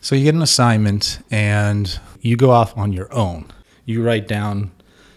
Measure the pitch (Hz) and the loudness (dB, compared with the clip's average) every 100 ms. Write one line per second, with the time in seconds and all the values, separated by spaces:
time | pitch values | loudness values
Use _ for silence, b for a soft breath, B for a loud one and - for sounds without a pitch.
0 | - 135 143 160 151 - 120 110 104 104 | -4 0 2 2 2 2 2 4 2 0
1 | - - - 107 104 104 104 104 98 - | -4 -8 -6 -2 0 0 0 -2 -4 -8
2 | B - 117 117 131 120 113 - 101 92 | B -6 -2 2 4 4 2 -2 -4 -4
3 | 95 123 98 80 - b b b - 113 | -6 -4 -4 -4 -14 b b b -8 -4
4 | 117 113 98 104 104 101 98 - b b | 0 -2 -2 -4 -4 -6 -8 -12 b b
5 | b | b